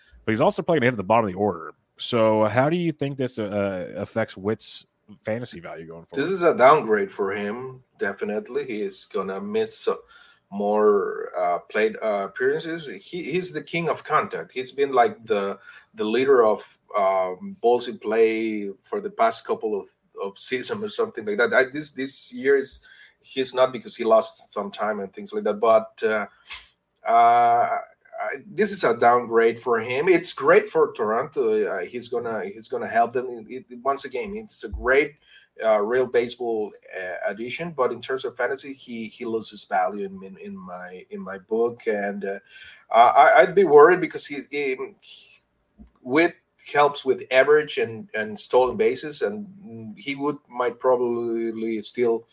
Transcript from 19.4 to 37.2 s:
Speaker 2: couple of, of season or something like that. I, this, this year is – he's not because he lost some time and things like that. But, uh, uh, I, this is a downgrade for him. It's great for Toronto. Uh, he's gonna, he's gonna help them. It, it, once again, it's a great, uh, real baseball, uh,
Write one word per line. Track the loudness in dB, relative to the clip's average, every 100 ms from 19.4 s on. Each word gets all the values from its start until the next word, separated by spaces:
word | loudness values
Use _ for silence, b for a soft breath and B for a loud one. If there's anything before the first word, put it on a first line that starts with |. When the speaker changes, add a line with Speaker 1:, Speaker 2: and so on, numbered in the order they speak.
| -6
Speaker 2:
couple | -4 -4 -6
of, | -8 _ _ -10
of | -10 -8
season | -8 -6 -6 -6
or | -6
something | -4 -4 -4 -6
like | -2
that. | 2
I, | 2 0
this, | -4 -12
this | -10 -10 -10 -14
year | -4 2 2
is – | 0 -10 b b b b
he's | -12 -6 -4
not | 2 0
because | 0 -12 -4
he | 4
lost | 4 2 -8 -12
some | -8 -8
time | -6 -6 -6
and | -8
things | -12 -10
like | -4
that. | -4 0
But, | 4 4 2 -4
uh, | -2 -2 -4 B B B B B _ _ 2
uh, | 6 6 6 4 4 2 -2 -8 _ _ -10
I, | -8 -8 -8
this | -2 -2
is | 0
a | 0 4
downgrade | 4 4 2 2 2 2
for | -2 -2
him. | -2 0 2
It's | 2 2
great | -4 0 0 0
for | 0 0
Toronto. | 0 -2 -2 -4 -2 0 0 0
Uh, | -4 -8
he's | -10 -8
gonna, | -6 -6 -6 -8
he's | -12 -10
gonna | -8 -2
help | 0 2
them. | 0 -6 -10 -12
It, | -14 -14
it, | -6
once | -4 -4 -4
again, | -8 -8 -10
it's | -12 -14
a | -12
great, | -4 2 2 2 -4 b b b -4
uh, | 2 2
real | 2 0 2
baseball, | 0 -2 -4 -4 -4 -6 -10 -16 -12
uh, | -10 -6